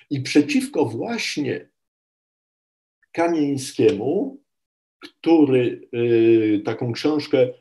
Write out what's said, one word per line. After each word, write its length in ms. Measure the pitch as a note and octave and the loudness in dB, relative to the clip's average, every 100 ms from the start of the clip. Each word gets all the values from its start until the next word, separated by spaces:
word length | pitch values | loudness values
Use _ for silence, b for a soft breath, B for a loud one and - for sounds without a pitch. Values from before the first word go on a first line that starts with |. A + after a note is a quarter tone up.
| B | B
I 120 | C#3 | -8
przeciwko 640 | - D3+ D3 C4 - E3 B2 | 0 0 2 -2 -2 -4 -4
właśnie 840 | A#2 G#3 A3+ - D#3 C3 - - _ _ _ _ _ _ _ _ _ _ _ _ _ _ | -6 -8 -8 -8 -6 -6 -6 -10 _ _ _ _ _ _ _ _ _ _ _ _ _ _
Kamieńskiemu, 1300 | - E3+ E3 C#3+ C#3 - - A2 G2 B2 F#3+ C4+ - _ _ _ _ _ _ | -4 -2 0 -2 -4 -6 2 2 2 -2 -4 -4 -10 _ _ _ _ _ _
który, 880 | - _ D#3 E3 C#3 B2+ A#2 - - | -20 _ 2 4 6 4 0 -4 -8
y, 680 | A#2+ A#2+ A2+ A2+ A2+ G#2+ G2+ A2 | -4 2 4 4 4 2 0 -2
taką 260 | A2 B2 | -6 -6
książkę 560 | A2 D3+ D3+ - C3 B2 - | -4 -2 -2 0 0 0 -2